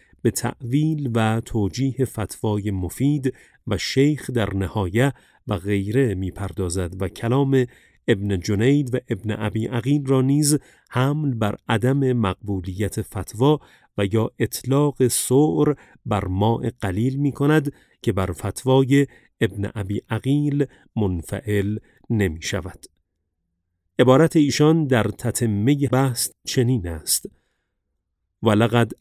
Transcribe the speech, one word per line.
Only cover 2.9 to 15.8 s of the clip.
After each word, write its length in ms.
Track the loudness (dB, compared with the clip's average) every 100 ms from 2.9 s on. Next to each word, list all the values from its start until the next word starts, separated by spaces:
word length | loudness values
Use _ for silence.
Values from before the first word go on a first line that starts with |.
| -2 0 0 -2 -6 -20 _ -6
و 100 | -4
شیخ 540 | -2 2 2 0 -4
در 220 | -2 -2
نهایه 600 | -2 -2 -2 -2 2 0 -2 _ _ -6
و 100 | -4
غیره 580 | -2 -2 0 0 0 0
می‌پردازد 800 | -4 -6 -8 -4 -4 -2 -4 -4
و 80 | -6
کلام 580 | -4 -2 0 2 2 0 -6 _ _ -2
ابن 320 | 0 0 -2
جنید 560 | 0 2 4 2 0 -4
و 40 | -4
ابن 240 | -6 -4
ابی 340 | -4 -4 -4 -4
عقیل 400 | -4 0 0 2
را 160 | 2
نیز 380 | 4 4 2 0 -4 _ _
حمل 440 | 0 0 0 -2
بر 220 | -2 -2 -4 -2
عدم 440 | 0 2 2 2
مقبولیت 880 | 2 0 -2 -4 -6 -6 -6 -4 -4
فتوا 580 | -8 -8 -8 0 2 2 -4 _ _ -4
و 80 | 0
یا 260 | 0 -2 -2
اطلاق 680 | -4 -4 -2 2 2 2 0
سعر 640 | 0 2 2 4 2 0 0